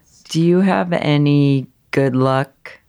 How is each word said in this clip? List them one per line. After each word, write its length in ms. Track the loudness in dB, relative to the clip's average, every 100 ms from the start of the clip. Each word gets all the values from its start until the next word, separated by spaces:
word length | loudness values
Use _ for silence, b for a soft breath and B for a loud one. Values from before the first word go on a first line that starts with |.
| B _ -8
Do 100 | -2
you 180 | 2 2
have 320 | 0 -2 -4
any 760 | -4 -2 0 2 2 2 0 -4 _ -6
good 240 | -2 0
luck 580 | 0 0 0 -4 _ -20 -20